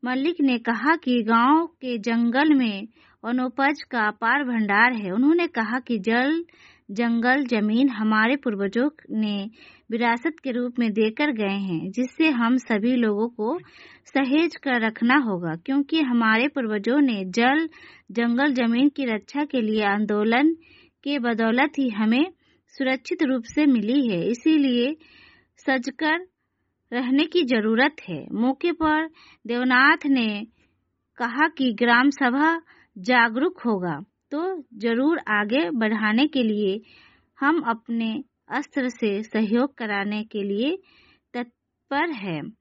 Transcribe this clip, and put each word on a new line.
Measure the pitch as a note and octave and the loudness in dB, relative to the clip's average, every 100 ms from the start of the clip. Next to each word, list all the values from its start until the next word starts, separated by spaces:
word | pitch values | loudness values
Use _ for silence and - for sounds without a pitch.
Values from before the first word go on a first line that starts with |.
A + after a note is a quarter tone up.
मलिक | A#3+ C4 C#4+ F4 | -4 -2 -2 0
ने | C4+ A#3+ | 0 2
कहा | A3+ A3+ C4 D#4+ | -2 -2 0 0
कि | - B3 | 0 0
गांव | A3 A#3 B3 D#4 E4+ _ | 2 2 4 4 2 _
के | B3+ A#3+ | -8 -6
जंगल | A3 A#3 A#3 B3 D#4 | -2 0 2 2 4
में | C#4 A#3+ G3 A3 _ _ _ | 4 2 -2 -12 _ _ _
वनोपज | A3 B3+ B3+ B3 C#4 C#4+ - | -6 -4 -4 0 -2 -2 -6
का | B3 G#3+ | -2 -2
अपार | G#3+ A3+ C4+ | -2 0 0
भंडार | C4 A#3 G#3 G3+ A#3+ | 0 -2 0 4 4
है। | A#3+ G3+ | 2 -4
उन्होंने | F#3+ C#4 E4+ E4 | 2 4 4 0
कहा | A#3+ A3 B3 | -2 -2 -4
कि | B3 A3+ | -4 -4
जल, | F#3 A#3 C4+ D#4+ E4+ _ - _ - | 0 0 2 -2 -4 _ -20 _ -12
जंगल, | G3 A#3 A#3 A#3+ C4+ B3+ | -4 0 0 2 0 0
जमीन | A#3 G#3+ A3+ C#4 | 0 0 2 2
हमारे | G#3+ G#3+ A3 A3+ C#4+ | 0 0 2 2 0
पूर्वजों | C4 G3+ G3 A3+ C#4+ - - | -2 -4 -2 0 -2 -4 -8
ने | A3 G#3+ G3+ G3+ - - - _ | -4 -2 -4 -8 -14 -20 -20 _
विरासत | A3 A#3+ A#3+ D#4+ D#4+ | -2 0 0 -2 -6
के | C4+ | -6
रूप | A#3+ B3 A#3+ | -4 -4 -2
में | A#3 | -2
देकर | G#3 A3 A3 D4 | 2 0 0 -2
गए | A3+ G3+ G3 | 0 -2 -2
हैं, | G3 E3 F#3 | -4 -4 -4
जिससे | G3 B3+ - D#4+ | -4 -6 0 0
हम | B3 A#3 B3+ | 2 0 0
सभी | - G#3+ A3+ B3+ | 0 -2 0 0
लोगों | A3+ G3+ A#3 | 0 0 -4
को | A#3+ A3 E4+ - - - - _ | -4 -6 -6 -10 -20 -20 -20 _
सहेज | C4+ C4+ D4 E4+ - | -2 0 2 0 -2
कर | C#4 B3 | -4 0
रखना | A3 A3 A#3 C#4 | -2 0 2 2
होगा, | A#3+ F#3 E3+ E3 | 2 -4 -4 -6
क्योंकि | - C4+ C#4+ D#4+ | -2 -2 0 0
हमारे | C#4 A#3+ A3 A3 C#4 | 2 2 2 2 0
पूर्वजों | C#4+ A3+ G#3+ G3+ C#4 | -2 -4 -2 0 2
ने | C#4 G#3 F#3 | 2 0 -4
जल, | G3+ A#3+ D4 D#4+ - - - _ | 0 2 2 -2 -8 -20 -20 _
जंगल, | G3 A#3 A#3 D4 | -4 -2 2 0
जमीन | B3+ A#3 A#3 C#4+ | 2 0 2 2
की | C#4 | 0
रक्षा | C4 G#3+ - C#4+ | -4 -4 -4 -6
के | D4 C4 | -2 -2
लिए | A3 G#3+ | 0 0
आंदोलन | G3+ G3+ G#3+ G#3 G#3+ A#3 D4+ E4 _ - _ _ C#4+ | 0 0 0 0 2 4 2 0 _ -20 _ _ -4
के | C#4+ | -2
बदौलत | A#3+ A3+ A3+ A#3+ D4 C#4+ | -2 0 0 2 0 0
ही | C4 | -2
हमें | G3+ A3 A#3+ F4 _ _ _ _ | 0 0 2 0 _ _ _ _
सुरक्षित | - C4 C4 - F4+ | -6 -2 -2 -4 -2
रूप | C#4 C4 A3+ | 0 -2 -4
से | - D4+ | 2 4
मिली | B3 G#3 C#4 B3 | 4 2 0 2
है, | F3 E3+ | 0 -2
इसीलिए | A#3+ D#4+ D#4 C#4 A#3+ B3 D#4 _ - - _ _ _ | 0 2 4 4 2 0 -4 _ -20 -20 _ _ _
सजकर | - C4 B3+ - D#4 E4 F#4 _ _ _ _ _ _ | -2 -2 -2 -4 -2 -2 -6 _ _ _ _ _ _
रहने | A#3+ B3 C4+ | -6 0 0
की | E4 F4+ | 2 0
जरूरत | C4+ A#3+ G#3+ A3+ C4+ D4 - | 0 0 2 2 0 -2 -12
है। | D#3 - | -10 -8
मौके | G3+ A#3+ C4+ F4 | -2 -2 0 -4
पर | E4+ D#4+ D4+ D#4+ _ - _ | -2 0 0 -4 _ -20 _
देवनाथ | A3 A#3+ B3+ B3 C#4 D#4+ D4 | -6 -4 2 4 4 4 2
ने | C4+ A3+ G#3 A3 _ _ _ _ _ _ - | 0 0 -4 -10 _ _ _ _ _ _ -8
कहा | A#3+ A#3+ D#4+ | -6 0 -2
कि | D#4+ B3+ | 2 -2
ग्राम | G3+ A#3+ A#3 C#4 | 2 2 4 4
सभा | C#4+ C4 B3+ D#4 E4 _ _ _ - | 2 0 2 2 0 _ _ _ -12
जागरूक | F#3 B3 A#3 A3+ E4+ F#4 | 0 2 4 2 -4 -2
होगा | A#3+ G#3 F3+ D3 G3 _ _ | -4 -2 -2 -6 -10 _ _
तो | F#4+ F4+ F#4 C4 A3 | -6 -6 -8 -12 -8
जरूर | A3+ A#3 C#4 E4 - | -4 0 0 0 0
आगे | G#3 G#3 B3+ F4 | -2 0 0 0
बढ़ाने | C#4 G#3+ A3 A3 A3 D4+ | -2 -2 0 0 2 0
के | C#4 | 0
लिए | A3+ G#3 G3+ G3+ - - _ _ _ _ | 0 0 -2 -4 -8 -20 _ _ _ _
हम | C#4 D#4+ A#3 | 0 0 -2
अपने | A3+ - A#3 A3+ A3 - _ _ | -6 -4 -4 -4 -6 -10 _ _
अस्त्र | A#3+ - - B3+ | -8 -6 -4 -4
से | B3 A3 G3 | -4 -4 -4
सहयोग | A3 G#3+ G#3+ A#3 C#4 | -4 -4 0 0 -2
कराने | - A3 G3+ G3+ G#3+ | -4 -6 -4 -4 -6
के | G#3+ G#3+ | -6 -6
लिए | G3+ G3+ C4 F#4+ _ _ _ _ _ | -4 -2 -2 -4 _ _ _ _ _
तत्पर | A#3+ B3 _ _ _ _ - E4 C4 | -12 -12 _ _ _ _ -4 -2 -4
हैं। | F#3+ D#3 D3+ - | -6 -8 -8 -16